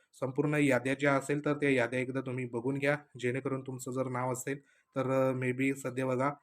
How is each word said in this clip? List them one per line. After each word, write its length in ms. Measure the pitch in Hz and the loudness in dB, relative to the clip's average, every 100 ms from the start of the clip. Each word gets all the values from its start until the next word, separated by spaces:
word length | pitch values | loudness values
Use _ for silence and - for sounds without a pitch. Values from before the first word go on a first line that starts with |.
| _ - | _ -6
संपूर्ण 340 | 131 131 147 | -4 0 0
याद्या 400 | 151 143 123 127 | 4 4 4 2
ज्या 200 | 135 143 | 0 2
असेल 300 | 139 139 143 | 2 0 -2
तर 80 | 147 | 0
त्या 180 | 147 143 | 2 2
याद्या 300 | 131 117 127 | 4 2 2
एकदा 200 | 127 131 | 0 0
तुम्ही 240 | 131 127 | -4 -6
बघून 340 | 123 117 120 139 | -4 -4 -2 0
घ्या, 180 | 139 147 - 123 | 0 0 -4 -4
जेणेकरून 400 | 123 131 131 131 | -2 -2 -4 -6
तुमचं 300 | 127 131 131 | -6 -10 -6
जर 180 | 127 127 | -4 -2
नाव 240 | 123 127 | -2 -2
असेल 260 | 123 139 139 _ | -4 -6 -8 _
तर, 440 | _ _ 135 127 | _ _ -4 0
अ, 340 | 135 131 127 | 2 2 2
maybe 300 | 127 127 135 | -2 0 0
सध्या 320 | 135 135 123 131 | 0 -4 -2 0
बघा, 260 | 127 135 147 | 2 0 -2